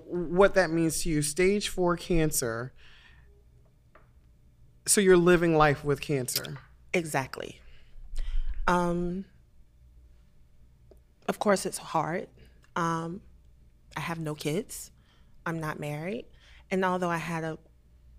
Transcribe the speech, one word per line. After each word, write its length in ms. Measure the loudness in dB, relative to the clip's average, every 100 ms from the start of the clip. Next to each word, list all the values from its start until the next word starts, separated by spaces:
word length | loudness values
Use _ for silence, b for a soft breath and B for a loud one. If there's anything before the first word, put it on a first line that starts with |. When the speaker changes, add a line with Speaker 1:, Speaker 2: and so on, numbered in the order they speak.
| -8
Speaker 1:
what 480 | -6 0 4 6
that 160 | 6 2
means 320 | 2 2 0
to 60 | 0
you, 120 | 0
stage 460 | 0 2 2 2 -2
four 280 | 0 0 0
cancer. 760 | 2 2 2 0 -4 -6 -10 -14 b b b b b -20 -20 -20 -20 _ _ -20 -20 -20 _ -20 -20 _ -20 -10 0
So 140 | 4
you're 160 | 6 6
living 400 | 8 4 4 6
life 260 | 4 4
with 160 | -2 -2
cancer. 580 | 0 -2 -2 -4 -6 -12 -16 -20 -4
Speaker 2:
Exactly. 680 | -4 -2 -4 -4 -10 -12 -14 b b b b -6 -4 b b b b 2
Um, 560 | 2 0 -2 -4 -6 -10 -20 _ -20 -20 _ -20 -20 -20 -20 _ -20 -20 -20 -20 _ -20 -20 _ _ -8
of 120 | -2
course, 240 | 0 0 -2
it's 120 | -8
hard. 500 | -6 -4 -2 -6 -8 -18 b b _ -4
Um, 460 | -2 -2 -6 -10 -16 -20 -20 -20 -20 _ -14 -10
I 40 |
have 200 | -8 -6
no 140 | -8
kids. 560 | -6 -4 -4 -6 -14 -16 -20 _ _ -20 -12 -8
I'm 120 | -6
not 220 | -6 -8
married. 460 | -8 -8 -8 -10 -12 b b b b
And 140 | 0
although 240 | 0 0 -2
I 80 | -2
had 280 | -4 -6
a 140 | -6 -8 -16 _ _ -20 -20